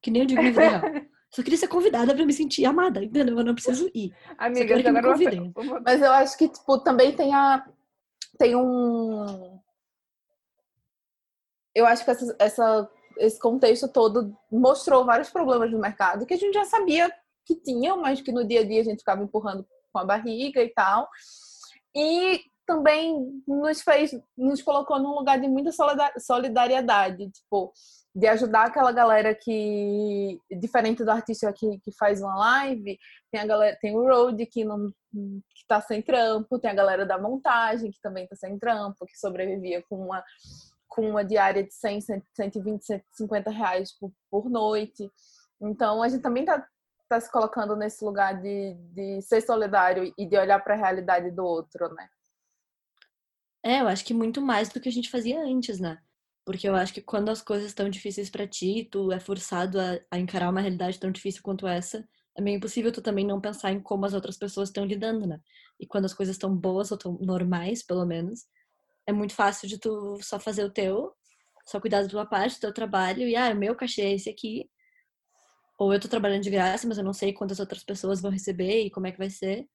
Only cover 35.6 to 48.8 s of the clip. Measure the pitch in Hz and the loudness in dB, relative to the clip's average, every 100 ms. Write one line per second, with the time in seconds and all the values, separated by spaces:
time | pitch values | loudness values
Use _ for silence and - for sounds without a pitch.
35.6 | _ 214 208 214 - 254 226 220 214 247 | _ 0 0 -6 0 2 2 0 -2 -4
36.6 | 240 202 196 185 190 190 208 262 269 233 | 0 4 4 4 0 -2 -2 -2 0 2
37.6 | 226 233 220 - 202 185 185 196 190 196 | 2 -2 -6 -10 -10 -10 -12 -14 -12 -6
38.6 | 226 214 202 196 180 - 196 185 190 196 | -2 -2 -4 -10 -18 -8 -8 -4 -6 -6
39.6 | 180 175 - 190 185 185 - _ - - | -6 -8 -8 -10 -8 -10 -10 _ -20 -20
40.6 | - _ _ - 220 208 196 214 196 196 | -20 _ _ -4 -2 -2 0 2 4 2
41.6 | 196 - 220 208 208 196 - - 202 208 | -4 -6 -6 -6 -6 -10 -10 -8 -6 -6
42.6 | 196 208 - 202 _ - 214 214 202 214 | -6 -8 -6 -8 _ -12 -4 -4 -4 -4
43.6 | 202 185 196 - 196 _ _ 202 240 233 | -2 -2 -6 -12 -16 _ _ -4 -2 -2
44.6 | 214 214 214 - 196 _ _ _ _ _ | 0 -2 -4 -12 -16 _ _ _ _ _
45.6 | 208 214 220 214 233 254 262 240 330 294 | -10 -2 0 2 0 0 -2 -2 0 -2
46.6 | - _ _ _ _ 233 233 240 214 233 | -2 _ _ _ _ -4 0 -2 -2 -2
47.6 | 208 208 214 - 214 202 190 190 196 202 | -4 -4 -6 -6 -6 -2 -2 -2 -6 -6
48.6 | 196 175 | -8 -12